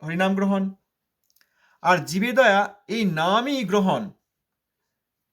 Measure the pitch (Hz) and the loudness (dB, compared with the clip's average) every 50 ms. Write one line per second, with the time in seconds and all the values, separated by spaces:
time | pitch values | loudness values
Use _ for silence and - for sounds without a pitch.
0 | - 156 165 175 190 190 196 196 196 196 196 196 190 196 190 - _ _ _ _ | -10 -6 -2 0 0 0 0 0 0 0 0 0 -2 -4 -6 -10 _ _ _ _
1 | _ _ _ _ _ _ _ _ _ _ _ _ _ _ _ _ - 165 180 170 | _ _ _ _ _ _ _ _ _ _ _ _ _ _ _ _ 0 2 2 2
2 | 143 131 156 190 208 247 233 262 254 220 196 202 202 - - - _ - 202 233 | 0 -4 -4 -4 -2 0 2 4 4 4 4 2 2 -2 -6 -14 _ -8 -4 -2
3 | 220 190 165 156 160 180 196 226 240 285 285 262 233 180 196 208 196 190 151 123 | -2 -2 0 0 0 0 2 0 0 -2 -4 -4 -4 -2 0 0 2 2 0 -2
4 | 107 95 - _ _ _ _ _ _ _ _ _ _ _ _ _ _ _ _ _ | -4 -8 -14 _ _ _ _ _ _ _ _ _ _ _ _ _ _ _ _ _
5 | _ _ _ _ _ _ | _ _ _ _ _ _